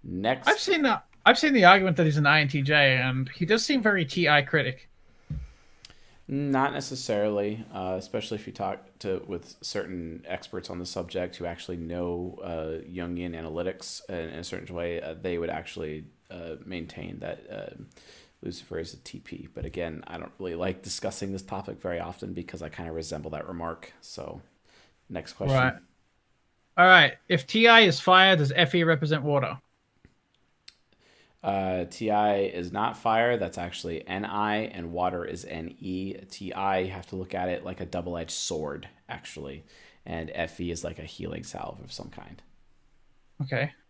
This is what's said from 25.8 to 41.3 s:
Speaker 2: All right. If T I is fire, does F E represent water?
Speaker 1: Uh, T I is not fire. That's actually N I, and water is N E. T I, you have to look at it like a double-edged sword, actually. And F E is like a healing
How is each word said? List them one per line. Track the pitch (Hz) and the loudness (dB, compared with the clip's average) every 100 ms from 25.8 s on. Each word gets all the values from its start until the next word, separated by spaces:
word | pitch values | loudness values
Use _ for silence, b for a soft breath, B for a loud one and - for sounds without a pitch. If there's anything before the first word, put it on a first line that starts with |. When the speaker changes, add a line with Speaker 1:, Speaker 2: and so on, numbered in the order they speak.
| _ _ _ _ _ _ _ _ _ - | _ _ _ _ _ _ _ _ _ 6
Speaker 2:
All | 185 | 10
right. | 180 143 - _ | 12 10 2 _
If | 175 - | -2 0
T | 220 233 | 6 10
I | 226 | 10
is | 214 - | 10 6
fire, | - 185 190 180 | 8 8 10 6
does | 139 139 | 4 4
F | 170 175 | 4 4
E | |
represent | 165 156 151 156 | 4 4 2 0
water? | 147 143 117 - _ _ _ _ _ _ _ _ _ _ - _ _ _ _ _ _ _ | 2 0 0 -6 _ _ _ _ _ _ _ _ _ _ -20 _ _ _ _ _ _ _
Speaker 1:
Uh, | 95 98 95 92 87 | -2 0 0 -2 -4
T | - 110 | -4 0
I | 104 107 101 | 4 4 4
is | 98 90 87 | 0 -2 -6
not | 98 113 - | -2 -2 0
fire. | 117 110 120 120 | 2 4 4 2
That's | 87 87 | -2 -6
actually | 87 - 87 80 - | -8 -8 -8 -8 -6
N | 92 104 | -6 -4
I, | 104 107 107 110 | -2 0 0 -4
and | - 85 | -8 -8
water | 85 90 87 85 | -2 -2 -2 -6
is | 87 - | -8 -10
N | 80 82 - | -10 -10 -10
E. | 95 92 95 - - | -6 -6 -6 -8 -14
T | - 95 | -12 -10
I, | - 98 95 | -4 0 0
you | 92 | 0
have | 95 90 | -6 -10
to | 95 | -10
look | 92 | -6
at | 87 90 | -4 -2
it | 87 | -2
like | 92 92 | -6 -10
a | 82 | -6
double-edged | 90 87 85 80 | -6 -6 -6 -6
sword, | - - 80 76 73 - _ - | -6 -6 -4 -6 -8 -12 _ -14
actually. | 120 - 78 69 69 - b b b - | -14 -12 -14 -12 -14 -18 b b b -10
And | 82 82 | -8 -8
F | - 82 - | -6 -6 -4
E | 87 | -6
is | 85 | -6
like | 82 85 | -8 -10
a | |
healing | 78 - - | -14 -10 -10